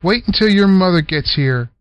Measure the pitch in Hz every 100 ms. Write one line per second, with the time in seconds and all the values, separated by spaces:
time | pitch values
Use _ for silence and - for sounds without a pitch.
0 | 170 233 240 202 214 202 202 190 185 175
1 | 156 156 139 - 139 127 120 _